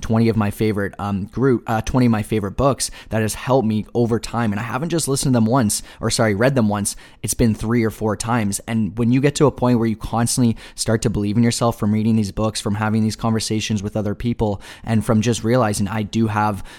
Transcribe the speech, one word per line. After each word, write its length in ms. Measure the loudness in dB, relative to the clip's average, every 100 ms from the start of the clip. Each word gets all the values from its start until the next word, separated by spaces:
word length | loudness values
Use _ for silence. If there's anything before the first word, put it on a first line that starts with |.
twenty 280 | -2 2 2
of 80 | 2
my 140 | 0
favorite, 440 | 0 0 0 -4 -6
um, 280 | -6 -6 -6
group, 360 | 0 2 2 0
uh, 140 | -4
twenty 240 | 0 2 2
of 60 |
my 100 | 2
favorite 340 | 0 -2 -2 0
books 340 | 0 0 -4 -10 -6
that 120 | -2
has 120 | -2
helped 340 | -4 0 2 2
me 160 | -2 -2
over 240 | 0 0 0
time. 320 | -2 -2 -2
And 80 | -2
I 60 |
haven't 240 | -4 -6 -4
just 180 | -2 -2
listened 280 | -2 2
to 20 | 4
them 100 | 4
once, 360 | 4 2 0 -8 -6
or 100 | -4
sorry, 240 | 0 2
read 200 | 2 2
them 140 | 2 0
once. 280 | 0 -4 -8 -16 -10
It's 120 | -6
been 200 | 0 2
three 300 | 2 0 0
or 60 | 0
four 240 | -2 -4 -2
times. 420 | 0 0 0 -4 -4
And 300 | -2 -2 0
when 160 | 2
you 80 | 4
get 140 | 2
to 100 | 4
a 60 | 2
point 280 | 2 2 2
where 80 | 2
you 100 | -2
constantly 600 | -4 -2 0 2 2 0 -6
start 280 | -8 0 0
to 80 | 0
believe 260 | -2 0 2
in 60 |
yourself 360 | 2 2 0 0
from 140 | 0
reading 240 | 2 2 2
these 160 | 0
books, 300 | -2 -4 -2
from 140 | -4 -2
having 260 | 0 0
these 140 | 0 0
conversations 640 | -2 -2 -2 -2 -2 -2
with 160 | -2 -4
other 160 | -4
people, 480 | -4 -4 -2 -2 -4 -8 -14
and 220 | -2 0
from 160 | 2 2
just 240 | 2 0
realizing, 440 | 2 2 2 0 -2
"I 160 | -4
do 240 | -4 0 0
have 360 | 2 0 -2 -8